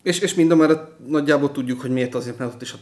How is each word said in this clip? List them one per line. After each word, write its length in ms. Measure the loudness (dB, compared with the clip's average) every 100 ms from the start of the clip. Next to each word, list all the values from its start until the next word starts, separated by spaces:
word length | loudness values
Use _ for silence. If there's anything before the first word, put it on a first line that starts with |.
És, 180 | -4 -2
és 140 | -2
mind 160 | 2 4
a 60 | 6
mellett 340 | 6 2 -2 -16 -4
nagyjából 460 | -2 2 2 2
tudjuk, 280 | -2 -6 -6
hogy 100 | -4
miért, 240 | -2 -2
azért, 240 | -4 -8 -8
mert 160 | -8
ott 80 | -8
is 100 | -14
a 40 | -14